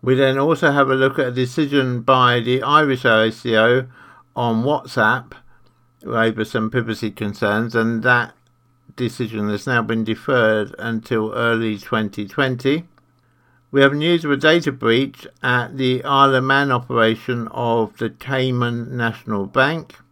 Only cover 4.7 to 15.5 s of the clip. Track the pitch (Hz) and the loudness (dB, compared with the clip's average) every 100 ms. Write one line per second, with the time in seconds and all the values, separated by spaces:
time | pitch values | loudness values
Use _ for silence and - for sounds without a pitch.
4.7 | 147 120 127 110 127 127 - - - _ | -2 -2 0 2 2 -4 -20 -20 -20 _
5.7 | _ _ _ - 117 113 113 110 110 110 | _ _ _ -6 0 0 0 -4 -2 -2
6.7 | 123 113 107 110 - 104 101 104 107 117 | -4 -4 -6 -6 -6 -8 -2 -2 0 -2
7.7 | 117 113 117 120 123 117 _ _ _ _ | -2 -2 0 0 0 0 _ _ _ _
8.7 | _ _ - 120 - 113 110 104 104 - | _ _ -6 -6 -4 -6 -4 -4 -4 -2
9.7 | 123 110 113 110 110 - 127 110 110 104 | -2 0 -2 -2 -4 0 2 2 2 -2
10.7 | - 113 113 113 117 107 117 117 113 113 | -8 -8 -8 -4 -2 -2 -2 0 0 -2
11.7 | 104 - 113 107 104 104 - 135 123 135 | -6 -4 -4 -4 -6 -10 -4 -4 -2 -2
12.7 | 151 170 _ _ _ _ _ _ _ _ | -2 -4 _ _ _ _ _ _ _ _
13.7 | 139 139 147 160 170 156 139 156 170 156 | 4 4 4 0 0 0 0 2 2 0
14.7 | 127 113 113 135 - - _ 127 | -2 0 2 0 -8 -20 _ -2